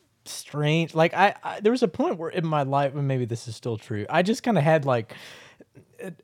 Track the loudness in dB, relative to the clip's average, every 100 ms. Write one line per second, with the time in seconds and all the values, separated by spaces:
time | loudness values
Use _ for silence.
0 | _ _ -16 -16 -10 -2 0 2 2 4
1 | 4 6 4 2 -8 -2 0 2 0 0
2 | -2 -2 -4 -4 0 0 0 0 0 0
3 | -2 0 -2 -6 -10 -10 -6 -6 -6 -8
4 | -2 0 2 0 0 2 4 4 2 0
5 | -2 -12 -20 -20 -20 -20 -20 -20 -20 -14
6 | -14 -14